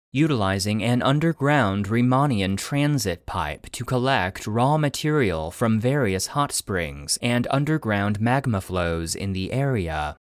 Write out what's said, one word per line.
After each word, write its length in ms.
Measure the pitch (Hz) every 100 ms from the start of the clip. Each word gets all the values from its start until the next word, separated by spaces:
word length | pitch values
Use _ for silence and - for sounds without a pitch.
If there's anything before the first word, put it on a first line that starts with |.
| _
Utilizing 680 | 131 156 123 95 98 101 107
an 200 | 120 120
underground 840 | 107 147 165 - 139 147 101 98 101
Riemannian 680 | 117 123 131 143 107 95 95
transit 680 | - 143 147 143 101 85 -
pipe 400 | 92 76 73 -
to 120 | -
collect 640 | 120 127 131 127 92 - 110
raw 320 | 113 135 151
material 720 | 143 - 151 151 104 80 80
from 280 | - 117 110
various 500 | 123 143 107 95 -
hot 240 | 147 -
springs 680 | - - 92 76 71 71 -
and 260 | 120 123 -
underground 720 | 135 147 156 110 101 101 104
magma 400 | 117 135 131 101
flows 520 | - 90 85 82 82
in 200 | - 98
the 180 | 92 92
area, 640 | 127 139 117 82 76 73 -